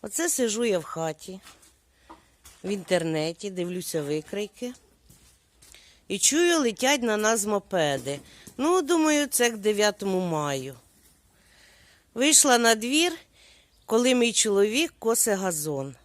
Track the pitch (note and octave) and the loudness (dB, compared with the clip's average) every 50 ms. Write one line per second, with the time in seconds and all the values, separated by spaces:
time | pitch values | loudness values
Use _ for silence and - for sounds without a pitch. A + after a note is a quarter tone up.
0 | - G#3+ - - E4 F4 - - B3+ A3+ G3+ A3+ A#3+ A#3 G3 F3 D#3 - - D#3+ | -12 -8 -4 -2 -2 -2 0 0 0 -2 0 0 0 0 0 0 -2 -6 -8 -6
1 | E3 D#3+ D#3 _ - - F#3 F#3+ - - - _ - - _ _ _ _ _ _ | -6 -6 -6 _ -12 -18 -18 -18 -18 -20 -20 _ -20 -20 _ _ _ _ _ _
2 | _ _ - _ _ _ _ _ _ - - - - F#3 G3+ G3+ E3+ - F#3 F3 | _ _ -20 _ _ _ _ _ _ -20 -20 -12 -6 -6 -6 -6 -2 0 0 0
3 | E3 E3 D#3+ D#3 D3+ D#3+ E3+ _ - G3+ F#3+ F3+ F3 F3 F3+ F3+ E3 - - D#3+ | 0 0 -2 -2 -2 -4 -6 _ -10 -10 -6 -6 -6 -6 -6 -8 -8 -6 -6 -4
4 | D3 C#3+ D3+ D#3 D3+ - - G3 G#3+ G3+ _ - B3 B3 B3+ - _ _ _ _ | -4 -2 -4 -6 -6 -8 -8 -8 -8 -8 _ -12 -12 -12 -12 -14 _ _ _ _
5 | _ _ - _ _ _ _ _ _ _ _ _ - - - - - - - _ | _ _ -20 _ _ _ _ _ _ _ _ _ -20 -20 -20 -20 -20 -20 -20 _
6 | _ _ - G3 - - C#4 D#4 F4 F4 E4+ D#4+ C#4 A#3 G#3 - B3 B3+ C#4+ C#4 | _ _ -4 0 0 2 2 4 2 4 2 2 2 0 -2 0 2 2 2 2
7 | A#3 A#3 G#3+ G#3 G#3+ A3 A3+ A3+ G3 G#3 G#3+ G3+ G3 - - F3+ D#3+ D3 C#3 C3+ | 2 0 0 2 2 2 2 2 0 0 -2 -2 -2 -2 -2 0 0 2 0 -2
8 | - C3+ C#3+ C#3+ - - - - - - - - B3+ D#4 F4+ F#4+ D#4+ C4+ F4 E4 | -4 -6 -8 -8 -10 -20 -20 -20 -20 -20 -8 -4 0 2 2 2 2 2 2 2
9 | D#4 D#4 D4+ D4 D4 C#4 - - A#3+ A#3+ A3+ G#3+ G3 G#3+ G#3+ G3+ G#3+ G#3 G3+ - | 4 2 2 2 0 0 0 0 0 0 0 -2 -2 -2 0 2 2 0 0 0
10 | G3+ G3 F#3+ F#3 F#3 F3 E3 D#3 D3 D3 C#3 C3+ C3 C3+ C3 A#2 _ _ _ _ | -4 -2 -2 0 0 -2 -2 -2 -2 -2 -4 -4 -6 -10 -14 -18 _ _ _ _
11 | _ _ _ _ _ _ _ _ _ _ _ _ - - _ _ _ _ _ _ | _ _ _ _ _ _ _ _ _ _ _ _ -20 -20 _ _ _ _ _ _
12 | _ _ _ A3+ B3+ D4 D#4 - - C#4+ B3 A#3+ A#3+ A3+ A3+ A3 A3 A#3+ C4+ D#4 | _ _ _ 0 2 4 4 4 6 6 4 4 6 4 2 2 0 -2 0 2
13 | E4+ F4+ E4 - - _ _ _ - - - _ _ _ _ _ _ - A3 A3+ | 0 0 -2 -6 -18 _ _ _ -20 -20 -20 _ _ _ _ _ _ -2 0 2
14 | A#3+ B3+ B3+ B3 A#3 A#3 G#3+ - - A3 G3+ G3 G3+ G#3+ G#3+ C4+ E4 E4 _ _ | 4 4 4 4 2 2 2 0 0 2 4 4 2 2 2 0 -2 -2 _ _
15 | - A3+ A3+ A#3+ - A#3 G3+ F#3+ F#3+ F#3 F3 D#3 D3 D#3 D3 C3+ C3+ C#3 C3 _ | -2 -2 0 0 2 0 0 0 -2 -4 -4 -4 -6 -6 -6 -6 -6 -8 -12 _